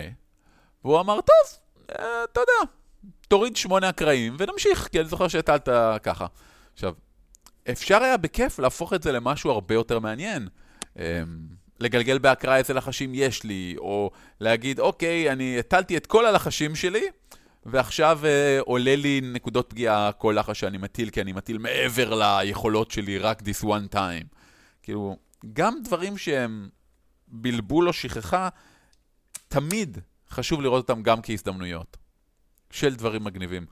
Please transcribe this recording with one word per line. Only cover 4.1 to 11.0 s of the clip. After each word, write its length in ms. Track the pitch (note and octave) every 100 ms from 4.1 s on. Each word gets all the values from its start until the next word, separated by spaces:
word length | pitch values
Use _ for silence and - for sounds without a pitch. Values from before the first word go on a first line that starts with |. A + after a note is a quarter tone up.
| C3 A2+ C3+
ונמשיך, 500 | G3+ G4+ G4+ F4+ -
כי 80 | E3
אני 80 | D#3+
זוכר 200 | E3 F3+
שהטלת 400 | D#3+ D#3+ D3 C#3+ A#2+ A2+ G#2+
ככה." 240 | - E2+ F2 - _ _ _
עכשיו, 200 | - F#2+ E2 _ _ _ _ _ _ -
אפשר 320 | B2 - G3+
היה 140 | C4 B3
בכיף 420 | E3 - B3+ -
להפוך 340 | B2+ - E3+
את 100 | F#3
זה 100 | D#3
למשהו 380 | B2 A#2+ D3 D#3
הרבה 240 | A2 F#2+
יותר 240 | A2+ A2+ A#2
מעניין. 500 | A2 A2+ G3 F3 F#2+ - - _ -
אמ, 60 | -